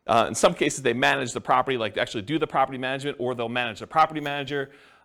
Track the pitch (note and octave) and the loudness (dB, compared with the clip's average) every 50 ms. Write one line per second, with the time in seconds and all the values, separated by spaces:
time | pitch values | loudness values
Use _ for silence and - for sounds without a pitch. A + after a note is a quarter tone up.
0 | - - A2 A#2 G#2+ - A#2 - - F#3 F3 - E3+ D3+ - D3 C3 B2 A#2 B2 | -2 2 4 4 4 4 2 2 2 2 4 2 0 0 0 0 0 0 2 4
1 | C#3 C#3+ C#3 C#3 C3+ A#2 - A#2+ - - C3+ B2+ B2 C3+ C3 A#2+ A2 G#2 G#2 - | 4 2 2 2 -2 -4 -6 -4 0 2 2 2 2 2 0 -2 -2 -2 -2 -2
2 | A#2+ - - A#2 F#2+ G#2+ D3+ D#3+ D#3 D3 - C#3+ C3+ C3+ C3+ B2+ C3 C3 C3+ C#3 | -2 -2 -2 -6 -4 -2 -2 -2 -2 0 0 0 0 0 -2 -4 -4 -4 -4 -4
3 | C3 C#3+ - - B2 B2 B2+ A#2 A#2 A#2 A#2+ B2 B2 A#2 G#2+ F#2+ G#2 - - D#3+ | -4 -6 -6 -4 -4 -4 -2 -2 -4 -2 -2 -2 -2 -2 -4 -8 -10 -2 2 2
4 | D#3+ D3+ D3+ D3+ D3 D3 C#3+ C#3+ C#3 B2+ D3 C#3+ C#3 C#3+ - - - - - _ | 4 4 2 -2 -6 -4 -4 -6 -6 -4 -4 -4 -4 -6 -10 -18 -20 -20 -20 _